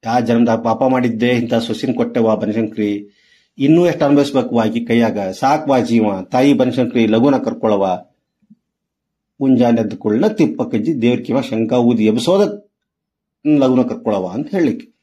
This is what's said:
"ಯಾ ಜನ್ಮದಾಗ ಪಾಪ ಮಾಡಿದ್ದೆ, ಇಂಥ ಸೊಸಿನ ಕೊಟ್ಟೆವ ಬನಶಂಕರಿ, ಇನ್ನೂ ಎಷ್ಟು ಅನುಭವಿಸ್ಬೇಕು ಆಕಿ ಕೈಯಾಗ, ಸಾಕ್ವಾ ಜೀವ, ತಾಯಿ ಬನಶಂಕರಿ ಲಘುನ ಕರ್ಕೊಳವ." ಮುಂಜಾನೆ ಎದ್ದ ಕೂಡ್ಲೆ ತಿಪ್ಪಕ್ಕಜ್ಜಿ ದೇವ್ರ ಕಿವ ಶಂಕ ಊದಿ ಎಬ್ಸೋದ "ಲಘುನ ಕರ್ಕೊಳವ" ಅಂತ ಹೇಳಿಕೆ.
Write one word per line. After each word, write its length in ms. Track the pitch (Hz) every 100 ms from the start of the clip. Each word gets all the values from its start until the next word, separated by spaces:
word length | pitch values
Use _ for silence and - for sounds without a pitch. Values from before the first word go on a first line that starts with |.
| 113
"ಯಾ 140 | 123
ಜನ್ಮದಾಗ 400 | 113 117 117 113
ಪಾಪ 240 | 117 110
ಮಾಡಿದ್ದೆ, 440 | 135 127 123 113 120
ಇಂಥ 260 | 123 113
ಸೊಸಿನ 380 | 117 113 107 -
ಕೊಟ್ಟೆವ 440 | - 117 123 113 107
ಬನಶಂಕರಿ, 760 | 107 107 110 110 104 101 104 _ _ _ _ -
ಇನ್ನೂ 280 | 139 160 175
ಎಷ್ಟು 180 | 151
ಅನುಭವಿಸ್ಬೇಕು 540 | 147 143 139 135 120 120
ಆಕಿ 260 | 110 117
ಕೈಯಾಗ, 340 | 117 117 113 104
ಸಾಕ್ವಾ 640 | 95 - 135 151 147 131
ಜೀವ, 440 | 110 113 107 95
ತಾಯಿ 300 | 92 123 139
ಬನಶಂಕರಿ 520 | 127 127 123 120 127 113
ಲಘುನ 300 | 110 135 131
ಕರ್ಕೊಳವ." 680 | - - 113 104 95 90 - _ _ _ _ - _ _ _ _ _ _ _ _
ಮುಂಜಾನೆ 400 | 135 127 120 117
ಎದ್ದ 120 | 107
ಕೂಡ್ಲೆ 420 | - 110 107 208
ತಿಪ್ಪಕ್ಕಜ್ಜಿ 680 | 214 135 - 120 113 160 147
ದೇವ್ರ 180 | 117 117
ಕಿವ 200 | - 123
ಶಂಕ 320 | 127 110 113
ಊದಿ 340 | 123 120 113 107
ಎಬ್ಸೋದ 600 | 110 - 196 202 - _ _ _ _ _ _ _ _ 147 147
"ಲಘುನ 240 | 135 127
ಕರ್ಕೊಳವ" 480 | 120 117 - 101 90
ಅಂತ 160 | 101 151
ಹೇಳಿಕೆ. 440 | 196 156 - - _